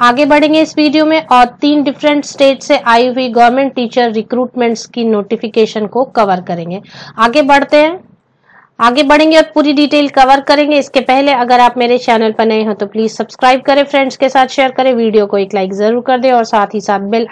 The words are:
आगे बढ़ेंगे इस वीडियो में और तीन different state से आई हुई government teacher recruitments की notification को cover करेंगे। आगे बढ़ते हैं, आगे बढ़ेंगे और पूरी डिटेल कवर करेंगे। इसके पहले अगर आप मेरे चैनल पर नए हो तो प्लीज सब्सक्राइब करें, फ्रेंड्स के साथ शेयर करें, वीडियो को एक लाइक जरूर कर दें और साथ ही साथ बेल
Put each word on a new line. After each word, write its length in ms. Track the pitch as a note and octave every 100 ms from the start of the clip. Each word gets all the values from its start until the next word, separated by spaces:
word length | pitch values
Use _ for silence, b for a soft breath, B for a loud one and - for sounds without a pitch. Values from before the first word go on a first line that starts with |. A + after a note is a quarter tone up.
आगे 240 | A#3+ B3 D4
बढ़ेंगे 360 | D4 D4+ D#4
इस 160 | D#4 -
वीडियो 280 | D4+ D4+ D#4
में 200 | D#4+ D#4+
और 200 | B3 A#3+ -
तीन 220 | D4 D4
different 420 | C#4 C4+ D4 D4 C#4
state 360 | - C#4 C4
से 140 | - C#4+
आई 300 | A#3+ A#3 B3+
हुई 220 | B3 B3+
government 440 | A#3 A#3+ B3+ C4+ C4
teacher 360 | A#3 B3 A#3+
recruitments 760 | G#3+ G#3+ B3 B3 B3 A#3 A3+ -
की 200 | B3 A3+
notification 840 | G#3+ G3+ A3 A3+ A3+ G#3+ A3 G#3
को 160 | A#3 C4 B3
cover 260 | G3+ F#3
करेंगे। 400 | F3+ E3+ E3+ F#3 B B B -
आगे 240 | A#3 D4
बढ़ते 360 | C#4 C#4+ C#4 D4
हैं, 220 | D#4 F#4 - _ _ _ b b b -
आगे 240 | A#3 B3
बढ़ेंगे 340 | C#4+ D4 D#4 D#4+
और 60 | D#4
पूरी 180 | D4+ D4
डिटेल 340 | C#4+ D4 D4 C#4+
कवर 300 | C4+ C4 C#4
करेंगे। 380 | C4+ D4 D4 D4
इसके 220 | C#4 C4+
पहले 320 | A#3+ C4 C#4+
अगर 260 | C4 B3 B3
आप 180 | B3 B3
मेरे 200 | A#3+ B3
चैनल 340 | - A3+ A3
पर 140 | A3 A3+
नए 180 | A3
हो 100 | A3
तो 120 | G3+ G3+
प्लीज 260 | A3 A3
सब्सक्राइब 500 | - A3 - B3+ C4
करें, 220 | C4+ C#4
फ्रेंड्स 340 | C#4 C#4 C4 -
के 120 | C4
साथ 180 | C4+ B3+
शेयर 240 | - C4
करें, 220 | B3+ C4
वीडियो 320 | A#3+ A3+ G#3+ G3+
को 120 | G3+
एक 160 | F#3+
लाइक 200 | G3+ F#3+
जरूर 300 | G3 G#3 A#3+ A#3+
कर 120 | B3+
दें 120 | C4
और 120 | A#3+
साथ 320 | A3+ A3 G3+ G#3+
ही 60 |
साथ 280 | F#3+ G3+ G3
बेल 180 | A#3 A3+